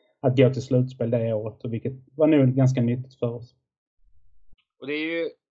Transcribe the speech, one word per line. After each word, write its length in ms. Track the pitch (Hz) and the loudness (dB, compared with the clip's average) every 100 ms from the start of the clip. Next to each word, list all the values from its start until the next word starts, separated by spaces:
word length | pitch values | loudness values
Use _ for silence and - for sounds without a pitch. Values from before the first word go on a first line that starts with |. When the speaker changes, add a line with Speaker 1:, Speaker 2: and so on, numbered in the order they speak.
| _ _ | _ _
Speaker 1:
att 160 | 131 131 | 0 4
gå 140 | 123 | 4
till 120 | 117 | 2
slutspel 480 | - 127 127 - 117 | 0 0 0 -4 -2
det 220 | 120 113 | -2 -2
året, 320 | 107 110 - | -4 -6 -10
och 80 | 110 | -8
vilket 200 | 113 - 131 _ | -8 -8 -10 _
var 120 | - 151 | 0 2
nog 220 | 151 131 | 4 4
ganska 340 | 127 127 127 | 4 2 2
nyttigt 320 | 120 127 127 | 0 -2 -6
för 200 | _ 120 | _ -8
oss. 200 | 120 117 _ _ _ _ _ _ - - - - - _ _ | -8 -14 _ _ _ _ _ _ -20 -20 -20 -20 -20 _ _
Speaker 2:
Och 60 | 127 | -8
det 60 | |
är 260 | 151 160 165 | -6 -4 -4
ju 100 | 165 - _ | -6 -8 _